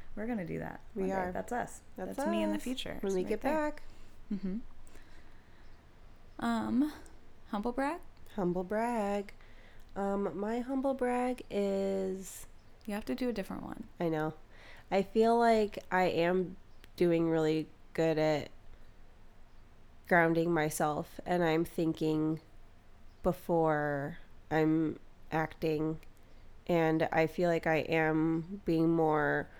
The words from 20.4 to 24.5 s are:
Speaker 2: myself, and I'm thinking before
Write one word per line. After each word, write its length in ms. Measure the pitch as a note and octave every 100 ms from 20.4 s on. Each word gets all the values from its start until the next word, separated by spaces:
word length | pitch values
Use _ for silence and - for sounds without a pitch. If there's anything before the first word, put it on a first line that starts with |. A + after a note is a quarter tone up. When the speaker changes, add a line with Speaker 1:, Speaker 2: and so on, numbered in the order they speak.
| E3+
Speaker 2:
myself, 680 | E3 D3+ - D#3 D3+ E3 -
and 200 | - F3+
I'm 200 | E3 D#3+
thinking 760 | E3+ - D#3+ D#3 D#3 D#3 D#3 D#3+ - - - - - - - -
before 960 | F#3 F3 - E3+ D#3+ D3+ D3 C#3+ D3 E3+ - - -